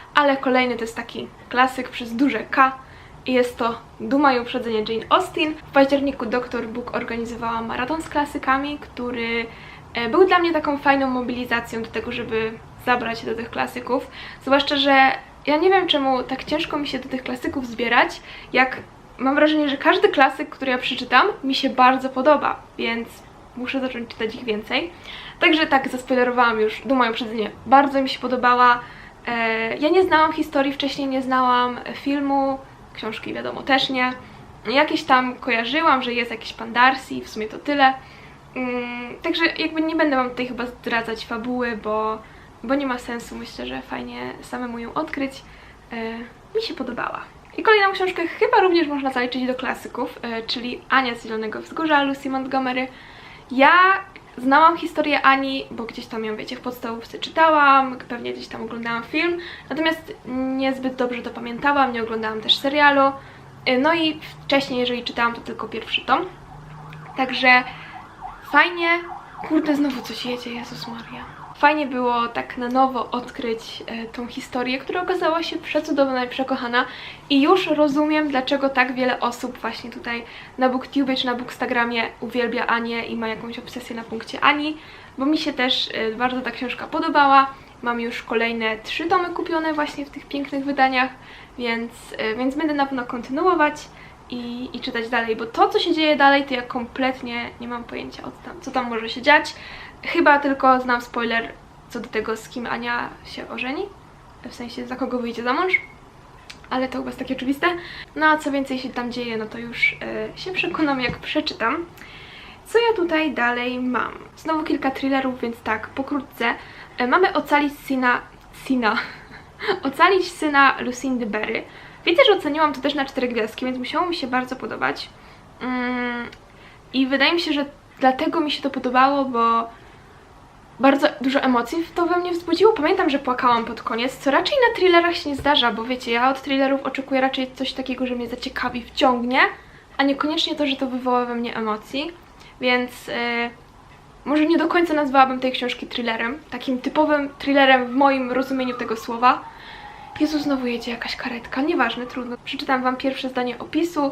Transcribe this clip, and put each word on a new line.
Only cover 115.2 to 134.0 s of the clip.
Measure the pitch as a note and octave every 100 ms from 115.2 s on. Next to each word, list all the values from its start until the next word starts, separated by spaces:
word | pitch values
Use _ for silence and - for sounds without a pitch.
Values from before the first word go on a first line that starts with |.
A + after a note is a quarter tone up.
| C4 B3
więc | A#3 A#3
tak, | A#3+ A3 -
pokrótce. | - C4+ C#4+ C4 - A#3 - - - - -
E, | B3
mamy | E4+ F#4
Ocalić | D#4 D4 D4 C#4+ C#4
syna... | - C4 B3+ B3 - - - -
Syna, | - C4 A3 A#3+ - - - -
<laughs> | - - G#4+ F#4 C#4
Ocalić | C#4 F4 F#4+ F4
syna | - D#4 C#4+ C4+ -
Lucindy | A#3+ B3 C4+ B3+ A3+
Berry. | G#3+ A3+ A3+ - - - - D#4+
Widzę, | E4+ C5+
że |
oceniłam | F#4 D4+ D4 D#4
to | C4+
też | C#4
na | C#4+
cztery | C#4 - B3
gwiazdki, | A#3 A3 - B3+
więc | B3+
musiało | B3+ D4+ F4+
mi | E4+
się | A#3+
bardzo | B3+ B3+ B3+
podobać. | - - - C#3+ - - - - - -
Mm, | B3 B3 B3 B3 B3 A#3+ A#3+ - - - - - -
i | B3+ C4
wydaje | C4+ C#4+
mi | E4+
się, | D#4+
że | C#4+ C#4+ - - -
dlatego | C4 C4 D#4+ E4
mi | D4+
się | -
to | C#4
podobało, | C4 B3+ B3+ C4+ C#4+
bo | C4 A#3 A#3 A3+ A#3 - - - - - - - - - - -
bardzo | C4 C#4 D4 -
dużo | C4 C4+
emocji | C4 A#3+ B3 E4
w | E4
to | F4+ E4+
we | F4
mnie | F4+
wzbudziło. | F4 - F4 G#4+
Pamiętam, | - D4+ F#4+ E4
że | C#4
płakałam | B3 B3 B3 A#3
pod | A3+ A3+
koniec, | - A3+